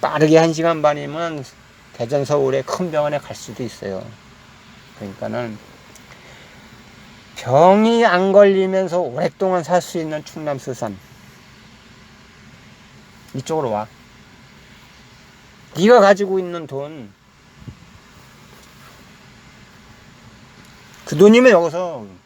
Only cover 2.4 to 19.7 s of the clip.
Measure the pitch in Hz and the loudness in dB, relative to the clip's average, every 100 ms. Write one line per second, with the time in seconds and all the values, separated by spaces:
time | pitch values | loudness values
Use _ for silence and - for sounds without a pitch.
2.4 | 135 135 127 - 180 156 147 147 - 110 | 0 -2 -6 -6 -4 -2 -4 -4 -10 -18
3.4 | - 113 123 - 98 95 - 107 - - | -16 -12 -12 -10 -10 -10 -12 -20 -20 -20
4.4 | - - - - - - 104 98 110 110 | -20 -20 -20 -20 -20 -16 -16 -12 -10 -8
5.4 | 120 107 - - - - - - - - | -10 -12 -20 -20 -20 -20 -20 -20 -20 -20
6.4 | - - - - - - - - - - | -20 -20 -20 -20 -20 -20 -20 -20 -20 -16
7.4 | - 131 170 202 220 233 233 180 190 196 | 0 4 6 6 4 2 2 2 4 6
8.4 | 202 190 190 190 185 170 160 123 175 - | 6 4 0 -2 -2 -2 -4 -4 -6 -2
9.4 | 190 185 151 180 170 175 156 151 147 - | -2 -2 0 -2 -2 -8 -6 -8 -12 -12
10.4 | 151 139 139 123 113 98 - - - - | -8 -8 -8 -10 -10 -10 -18 -20 -20 -20
11.4 | - - - - - - - - - - | -20 -20 -20 -20 -20 -20 -20 -20 -20 -20
12.4 | - - - - - - - - - 135 | -20 -20 -20 -20 -20 -20 -20 -20 -16 -14
13.4 | 131 160 135 104 107 - - - - - | -6 -4 -2 -4 -8 -14 -20 -20 -20 -20
14.4 | - - - - - - - - - _ | -20 -20 -20 -20 -20 -20 -20 -20 -20 _
15.4 | _ _ - 120 196 247 196 196 196 190 | _ _ -18 -2 4 6 6 4 0 -4
16.4 | 180 175 151 139 143 160 110 101 _ _ | -4 -10 -10 -10 -10 -14 -18 _ _ _
17.4 | _ _ - - - - - - - - | _ _ -20 -20 -20 -20 -20 -20 -20 -20
18.4 | - - - - - - - - - - | -20 -20 -20 -20 -20 -20 -20 -20 -20 -20
19.4 | - - - | -20 -20 -20